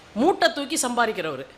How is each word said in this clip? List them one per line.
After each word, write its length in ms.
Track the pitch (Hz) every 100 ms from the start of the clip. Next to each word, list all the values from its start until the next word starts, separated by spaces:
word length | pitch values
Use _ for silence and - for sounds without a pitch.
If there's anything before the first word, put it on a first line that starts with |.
| -
மூட்டை 400 | 202 294 392 339
தூக்கி 240 | 330 285 320 254
சம்பாதிக்கிறவர். 580 | 240 226 202 160 135 135